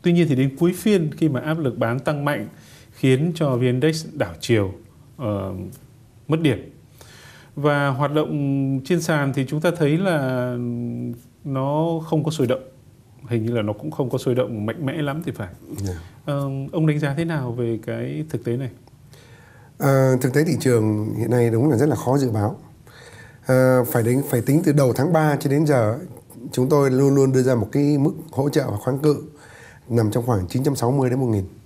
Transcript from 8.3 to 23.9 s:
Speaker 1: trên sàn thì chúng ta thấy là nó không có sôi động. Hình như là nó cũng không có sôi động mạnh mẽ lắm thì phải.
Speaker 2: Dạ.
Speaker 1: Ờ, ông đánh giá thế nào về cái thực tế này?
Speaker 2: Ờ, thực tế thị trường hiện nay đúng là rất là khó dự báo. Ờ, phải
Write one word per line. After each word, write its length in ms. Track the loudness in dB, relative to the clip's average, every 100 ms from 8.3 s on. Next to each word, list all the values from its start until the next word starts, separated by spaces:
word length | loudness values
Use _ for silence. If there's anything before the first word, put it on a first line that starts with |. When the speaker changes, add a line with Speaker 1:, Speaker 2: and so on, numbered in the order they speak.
| -2 -2 0 0 -2
Speaker 1:
trên 180 | -2 -2
sàn 300 | 0 0 0
thì 120 | -2 -2
chúng 120 | -2
ta 100 | -2 0
thấy 200 | 0 2
là 560 | 0 0 -2 -2 -4 -4 -6 -6 -6 -6 -8 -10 -18 _
nó 560 | -6 -4 -2 0 0 -2 -2
không 180 | -2
có 60 | 0
sôi 160 | 0 0
động. 160 | 0 -4 -20 -20 -20 _ -20 -6
Hình 180 | -4 -2
như 60 |
là 100 | -2
nó 100 | -4
cũng 180 | -6 -8
không 200 | -4 -4
có 80 | -2
sôi 160 | 0
động 320 | 0 -2 -2 -6
mạnh 200 | -4 -6
mẽ 60 |
lắm 300 | -4 -4 -4
thì 80 | -8
phải. 160 | -8 -12 -12 -14 -8
Speaker 2:
Dạ. 180 | -8 -8 -14 -14
Speaker 1:
Ờ, 160 | -6 -4 -4 -6 -6
ông 140 | 0 0
đánh 120 | 2
giá 160 | -2 -2
thế 80 |
nào 280 | -2 -2 -4
về 260 | -4 -2 -4 -6
cái 380 | -6 -6 -8 -6
thực 140 | -6
tế 120 | -4 -4
này? 140 | -6 -12 -20 -20 -20 -20 -20 -20 -20 -20 -20 -4
Speaker 2:
Ờ, 380 | 2 4 4 4
thực 140 | 2
tế 100 | 2
thị 80 | 0 0
trường 540 | 2 4 2 0 -4 -4
hiện 120 | 0
nay 200 | 2 4
đúng 200 | 2 2
là 60 | 4
rất 120 | 2
là 80 | 0
khó 220 | 0 0
dự 120 | 0
báo. 280 | 0 -2 -4 -18 -20 -20 -20 -20 -20 -20 -12 0
Ờ, 380 | 4 6 4
phải 180 | 2